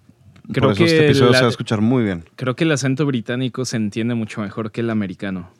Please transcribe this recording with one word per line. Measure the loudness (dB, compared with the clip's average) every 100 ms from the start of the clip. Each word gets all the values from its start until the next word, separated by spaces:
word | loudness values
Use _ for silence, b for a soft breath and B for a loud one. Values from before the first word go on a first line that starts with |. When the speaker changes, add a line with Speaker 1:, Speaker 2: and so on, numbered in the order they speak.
| _ _ _ -20 -10
Speaker 1:
Creo | 0 2
Speaker 2:
Por |
eso | 4
este | 4 4
Speaker 1:
que | 4
Speaker 2:
episodio | 6 6
Speaker 1:
la | 6
Speaker 2:
se |
va | 4
a |
escuchar | 0 -2 0
muy | 2 2
bien. | 0 -2 -8 -8
Speaker 1:
creo | -4 -2
que | 0
el |
acento | 0 0 0 -2
británico | -2 -4 -4 -4 -4 -6
se | -4
entiende | -4 -4 -4 -4
mucho | -6 -8
mejor | -8 -8 -8
que | -6
el | -4
americano, | -2 -4 -6 -8 -8 -10 _